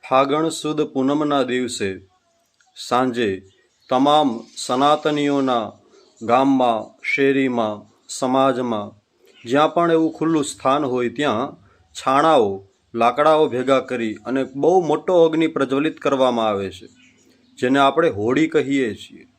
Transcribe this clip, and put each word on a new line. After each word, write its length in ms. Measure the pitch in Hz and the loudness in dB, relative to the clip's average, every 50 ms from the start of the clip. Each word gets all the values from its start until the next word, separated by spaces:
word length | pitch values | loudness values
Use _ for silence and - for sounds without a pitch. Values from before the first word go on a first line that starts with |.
| _ - | _ 0
ફાગણ 400 | 131 131 139 139 139 151 160 160 | 2 2 2 2 0 0 0 -2
સુદ 320 | 156 - - 151 156 151 | -4 -4 -6 -6 -2 -2
પૂનમના 640 | 151 147 - 135 131 135 143 151 151 147 143 139 131 | -4 -4 -2 -2 -2 0 0 0 0 0 0 0 0
દિવસે 640 | 123 123 127 127 117 117 - 110 98 95 92 95 _ _ _ _ _ _ _ _ _ _ _ _ _ _ - - - | -2 -2 -4 -4 -4 -6 -6 -6 -6 -6 -8 -14 _ _ _ _ _ _ _ _ _ _ _ _ _ _ -20 -6 -2
સાંજે 540 | 127 120 131 131 120 120 120 104 95 92 92 - _ _ _ _ _ _ _ _ | 0 0 0 0 -2 -2 -2 -2 -4 -6 -10 -20 _ _ _ _ _ _ _ _
તમામ 500 | 131 127 135 143 147 151 151 135 113 113 - - - - | 0 2 4 4 4 4 2 2 -2 -4 -12 -16 -16 -16
સનાતનીઓના 1120 | - - 123 127 139 143 151 151 - 156 151 147 143 143 143 139 135 131 127 120 110 101 - _ _ _ _ - _ _ _ _ 113 | -6 -4 -2 0 2 2 2 2 0 -2 -2 0 -2 0 0 0 0 0 -2 -2 -2 -6 -12 _ _ _ _ -20 _ _ _ _ -2
ગામમાં, 760 | 107 117 127 135 139 139 131 127 120 113 110 110 - _ _ - - - | 0 2 2 4 4 2 2 2 2 0 -2 -4 -10 _ _ -8 -6 -2
શેરીમાં, 800 | 147 139 139 135 135 135 131 123 120 113 107 107 104 104 _ _ _ _ _ | 0 0 2 2 2 0 0 0 -2 -2 -2 -4 -8 -12 _ _ _ _ _
સમાજમાં 840 | - - - 127 127 135 135 135 131 120 127 120 113 107 101 104 - _ _ _ _ _ _ _ _ _ - 117 | -8 -6 -4 0 2 2 2 2 2 0 -4 -4 -4 -6 -8 -10 -14 _ _ _ _ _ _ _ _ _ -8 -2
જ્યાં 240 | 123 143 151 156 - | 0 2 2 2 2
પણ 180 | 175 170 170 | 0 0 2
એવું 220 | 165 165 160 160 156 | 2 2 0 0 -2
ખુલ્લું 300 | - 156 160 165 156 139 | -4 -4 -2 0 0 -2
સ્થાન 420 | - - - - 135 135 147 151 | -4 -8 -4 -2 0 0 0 -2
હોય 240 | 131 120 123 123 120 | -2 -2 -2 -2 -4
ત્યાં 480 | - 123 151 143 117 - 131 147 - _ _ _ _ _ _ _ _ | -4 -2 -2 -2 -2 -2 -4 -6 -10 _ _ _ _ _ _ _ _
છાણાઓ, 720 | - - 131 131 139 151 160 160 139 113 101 98 95 - _ _ _ _ _ _ | -8 -2 0 2 2 4 4 4 4 2 2 -2 -8 -12 _ _ _ _ _ _
લાકડાઓ 540 | 117 113 120 120 - 147 156 160 156 156 139 | 0 0 0 2 2 2 4 4 4 2 0
ભેગા 300 | 113 123 127 127 135 131 | 0 -4 -2 0 0 0
કરી 360 | 127 - 127 120 113 110 107 - - | 0 -4 -6 -6 -6 -6 -8 -8 -8
અને 200 | - 127 135 135 127 - | -6 -4 -4 -4 -4 -6
બહુ 300 | 139 143 156 180 190 175 | -2 0 2 2 2 2
મોટો 400 | 151 147 151 - - 185 175 165 | 2 -2 -2 -2 0 4 4 4
અગ્નિ 220 | 160 156 160 165 156 | 4 4 0 -2 -2
પ્રજ્વલિત 520 | 160 139 135 123 135 135 147 156 156 - | 0 -2 -2 0 0 -2 -2 -2 -6 -4
કરવામાં 480 | - 147 131 131 131 127 123 117 113 110 | -2 -2 0 2 2 2 2 0 0 0
આવે 220 | 104 98 98 95 | -2 -2 -4 -8
છે, 180 | 92 - - - _ _ _ _ _ _ _ _ _ _ _ _ _ - | -10 -14 -20 -20 _ _ _ _ _ _ _ _ _ _ _ _ _ -4
જેને 180 | - 127 131 139 | -2 0 2 4
આપણે 300 | 139 139 139 165 165 160 | 4 4 4 2 0 0
હોળી 380 | 113 98 104 113 131 143 160 156 | 0 -2 -2 -2 0 0 0 0
કહીએ 480 | - 156 131 131 139 139 131 113 101 | 0 -2 0 0 -2 -2 -2 -2 -4
છીએ. 300 | 90 - - - - - _ _ | -8 -14 -20 -20 -20 -20 _ _